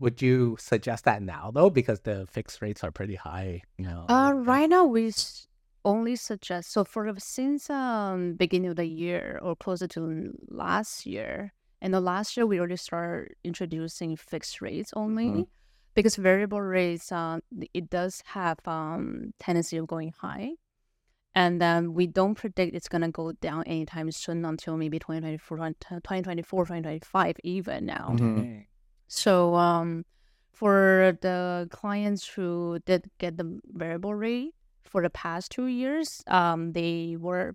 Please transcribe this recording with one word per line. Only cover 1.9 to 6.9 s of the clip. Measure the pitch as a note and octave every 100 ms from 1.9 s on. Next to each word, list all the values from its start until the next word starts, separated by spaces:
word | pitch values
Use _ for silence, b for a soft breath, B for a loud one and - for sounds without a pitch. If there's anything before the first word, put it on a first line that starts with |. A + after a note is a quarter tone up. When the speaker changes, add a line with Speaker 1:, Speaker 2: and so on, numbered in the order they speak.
| G#2
Speaker 1:
the | A2 G2+ F#2
fixed | - - -
rates | G#2+ G#2
are | E2
pretty | - G2+ F#2
high, | D2+ F2+ F#2+ F2 - -
you |
know. | F#2 E2+ E2+
Speaker 2:
Uh, | B3+ C#4 C#4
Speaker 1:
Like | B3
Speaker 2:
right | C4+ D#4
now | F4+ E4
we | A3+ A3
s-, | - - - - _ _ _
only | G#3 G#3+ A#3 B3
suggest, | - G#3 - F3+ -
so | A3
for | F#3+